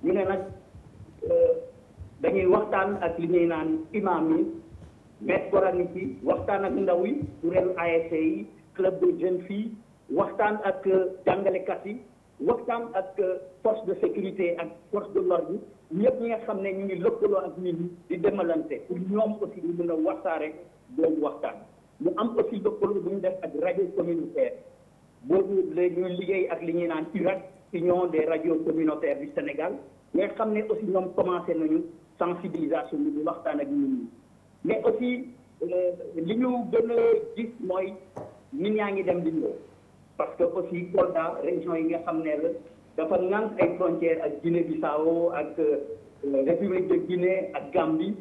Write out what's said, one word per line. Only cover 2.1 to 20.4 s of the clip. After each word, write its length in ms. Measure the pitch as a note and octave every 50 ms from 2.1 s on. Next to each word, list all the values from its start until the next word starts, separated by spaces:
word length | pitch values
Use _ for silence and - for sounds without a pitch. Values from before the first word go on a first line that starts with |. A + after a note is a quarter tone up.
| - -
dañuy 240 | - D3+ - G3 F#3
waxtaan 520 | F3+ F#3 G#3 G#3+ G#3 - G3 F#3+ G3+ G3+ F#3
ak 180 | F3 E3+ E3 E3
li 80 | E3+ E3+
ñuy 180 | F3 F3 E3+ E3+
naan 320 | E3 D#3 D#3+ D#3+ D#3 D#3+ - - -
imam 440 | G#3+ G3 F#3+ F3 D#3+ D#3 D#3+ D#3+ D#3+
yi, 80 | - - - - - - - - - - - - - - - -
maître 280 | G#3+ - F3+ F#3+ - -
coranique 440 | G3+ G3 F#3+ F#3+ F3+ F3+ F3 F3 -
yi, 200 | F#3 F#3+ - - - -
waxtaan 400 | - - - - - G3+ G3 G3
ak 100 | F#3 -
ndaw 320 | - G3 F#3+ F3 F3 F#3
yi, 120 | G#3 C4+ D4 - - - -
kuréelu 320 | - E3 F3+ F#3 F3+ F#3 F3+
A 120 | F3 E3+ E3+
S 200 | E3 E3 E3 E3
C 60 | E3
yi, 300 | D#3 D#3+ D#3+ D#3+ - G#3 - - - - - -
club 260 | - F#3 F#3+ F#3+ -
de 180 | F3 F3+ E3+ -
jeunes 220 | - F#3 F3+ F3+ F3+ -
filles, 240 | G3 G3+ A3 A#3 - - - _ - _ _ _
waxtaan 500 | B2+ D#3+ G3 G3 - - - G#3 G#3 G#3+ -
ak, 240 | G3 F#3+ - - G3
euh, 180 | F#3+ F#3+ F#3 F3+ - - -
jàngalekat 600 | G3+ F#3 F#3+ G3 G3 F#3 F#3 - - - - -
yi, 120 | G3 G#3+ B3+ - - - _ _ _ _ -
waxtaan 480 | - E3+ - A#3 - - A#3 A#3 A#3 A3+ -
ak, 260 | G3 F#3 F#3+ - -
euh, 180 | G3+ F#3 F#3 - - - - -
force 240 | - A3+ - - -
de 80 | F3+ F#3+
sécurité 600 | - - F3 - G#3 G3 G3 - - F#3 E3+ E3+ E3+
ak 120 | E3+ D#3 - - - -
force 200 | - G3+ - - -
de 60 | F#4
l'ordre 320 | F#4 - F3+ E3 D#3 D#3
yi, 80 | F3 A3+ - - - - - _ D#3+ F3
ñëpp 220 | G#3 B3+ C4 -
ñi 60 | A#3 A#3
nga 80 | A#3 A3 -
xam 160 | - G#3+ F#3+
ne 80 | F#3+ G3
ñu 140 | F#3 F#3+ G3
ngi 100 | G3 F#3
lëkkaloo 420 | E3+ E3+ A#3 A3+ - G#3 G3+ G3+ F#3+ F#3
ak 120 | - - F#3
nit 160 | F3+ F3+ E3+
ñi 160 | D#3+ E3+ F3 - - - -
di 100 | F3+ F3
demalante, 640 | E3+ G#3 G3+ G3+ F3+ E3+ E3+ D#3+ - - C#3+ A#2+ - -
pour 100 | F3+ F3
ñoom 380 | F#3 F#3+ G3+ G#3+ A3 G#3+ G#3+ -
aussi 180 | G#3 F3+ - F#3
ñu 120 | D#3+ E3+ F3 F3
mën 120 | E3+ E3+
a 40 | E3
waxtaare 580 | D#3 D#3 F3+ - - - F#3 E3 D#3